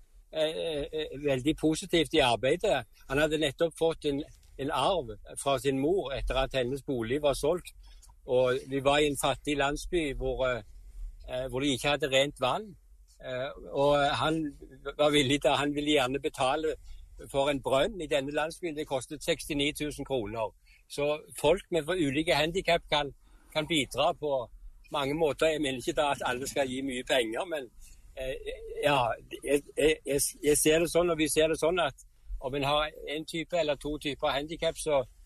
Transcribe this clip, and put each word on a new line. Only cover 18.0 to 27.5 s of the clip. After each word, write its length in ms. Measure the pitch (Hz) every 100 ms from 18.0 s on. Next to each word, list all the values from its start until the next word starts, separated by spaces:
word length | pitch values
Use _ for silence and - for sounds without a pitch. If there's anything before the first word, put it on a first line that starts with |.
i 60 | 151
denne 200 | 147 135
landsbyen. 440 | 147 160 - 170 147
Det 120 | 151
kostet 360 | 135 - 147
sekstini 480 | - 160 - 143 143
tusen 340 | 147 151 131 139
kroner. 460 | 135 104 113 107 - _ - _
Så 280 | - 147 151 - -
folk 240 | 147 190 -
med 140 | 170 147
for 80 |
ulike 420 | 185 143 135 165 147
handicap 460 | 156 185 170 170 -
kan, 220 | 151 143 - _ - -
kan 140 | 156 151
bidra 440 | 160 120 123 156
på 360 | 160 151 135 113 - - - -
mange 220 | 156 139
måter. 340 | 151 156 127 160
Jeg 140 | 151
mener 160 | 143 131
ikke 200 | 117 160
da 140 | 147
at 100 | 131 -
alle 220 | 123 135
skal 220 | 147 135
gi 120 | 127
mye 220 | 135 123
penger, 420 | 127 139 113 117
men, 200 | 185